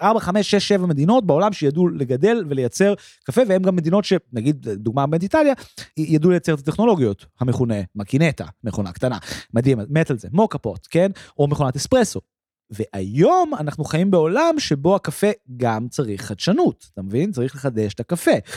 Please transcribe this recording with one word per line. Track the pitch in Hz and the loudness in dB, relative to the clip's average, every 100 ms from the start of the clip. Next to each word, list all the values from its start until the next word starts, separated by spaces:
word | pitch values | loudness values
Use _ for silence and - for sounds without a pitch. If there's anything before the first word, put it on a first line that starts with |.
ארבע, | 185 226 | 0 0
חמש, | - 196 196 | 0 -2 2
שש, | 208 - | 0 2
שבע | 202 180 | 0 2
מדינות | 147 151 247 196 | 0 2 2 4
בעולם | 147 202 | 2 2
שידעו | 202 147 147 175 | 0 -2 2 0
לגדל | 165 131 127 185 233 165 | 0 -4 2 2 2 -2
ולייצר | 139 123 - 196 202 - _ | -2 -4 2 2 0 -6 _
קפה, | - - 247 | -4 0 2
והם | 185 | 2
גם | 185 180 | 2 0
מדינות | 160 190 | 0 0
ש-, | - 180 - | 2 0 0
נגיד, | 120 117 147 123 | -4 -2 -2 -4
דוגמה | 101 110 120 139 | -4 -4 -2 0
באמת | 165 | -2
איטליה, | 190 311 302 262 - - - - | 0 2 2 -2 -10 -20 -16 -8
ידעו | 156 156 165 | 0 2 4
לייצר | 180 - | 2 2
את | 151 | -2
הטכנולוגיות, | 139 151 226 190 120 101 - _ | -2 0 2 4 2 -2 -10 _
המכונה | 123 120 123 107 92 | -2 0 0 -2 -4
מקינטה, | 104 101 135 165 - 85 - | -8 -4 0 0 0 -10 -10
מכונה | 113 98 98 | -8 -6 -6
קטנה, | 90 127 120 - - - | -4 -4 -4 -10 -14 -4
מדהים, | 113 127 127 104 | 0 2 2 0
מת | 147 160 | 0 0
על | 127 | -2
זה, | 90 | -2
מוקה | 135 220 131 | 0 0 0
פוט, | 113 92 - | -8 -10 -4
כן? | 160 190 190 - - | 0 0 -2 -16 -2
או | 143 | 0
מכונת | 143 139 139 | 2 -2 -2
אספרסו. | - 254 226 - - _ _ _ _ | 0 2 2 -2 -14 _ _ _ _
והיום | 107 107 101 95 117 202 370 339 294 | -10 -10 -8 -6 2 4 4 2 -2
אנחנו | 151 - | -6 -6
חיים | 143 156 190 | -4 0 2
בעולם | 185 156 202 330 320 | 2 2 2 0 0
שבו | - 143 147 190 | -2 -2 2 0
הקפה | - - 202 - _ 123 | -2 -2 -2 -2 _ -4
גם | 120 110 120 | -2 -2 -6
צריך | - 123 101 | -6 -6 -6
חדשנות, | - 104 - 233 359 - - | -8 -6 0 2 0 -2 -14
אתה | - | -14
מבין? | 95 110 190 | -6 -2 -2
צריך | 143 127 | -2 -6
לחדש | 139 135 110 107 | -4 -6 -2 -4
את | - | -4
הקפה. | 120 175 - 240 - | -6 -4 0 0 -2